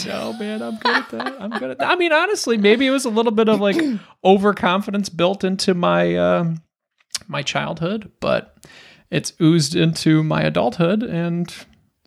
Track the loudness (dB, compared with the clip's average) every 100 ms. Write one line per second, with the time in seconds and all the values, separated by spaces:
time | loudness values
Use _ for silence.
0 | -6 -6 -8 -8 -8 -8 -8 -4 -2 -2
1 | -4 -8 -8 -8 -8 -8 -8 -4 -2 0
2 | 2 2 0 -2 -2 2 4 4 2 0
3 | 0 0 0 2 2 2 2 0 0 -4
4 | -8 _ 4 4 4 2 0 0 -2 -4
5 | -4 0 0 0 -2 -2 0 2 2 2
6 | 2 2 2 2 0 -4 _ _ _ _
7 | _ -14 -10 -8 -4 -4 -4 -4 -4 -4
8 | -8 -6 0 0 -2 _ -20 -20 -20 -20
9 | -6 -6 -4 0 4 4 2 0 0 2
10 | 2 2 2 0 0 0 -2 0 0 0
11 | -2 -4 -4 -4 -6 -10 -20 _ _ _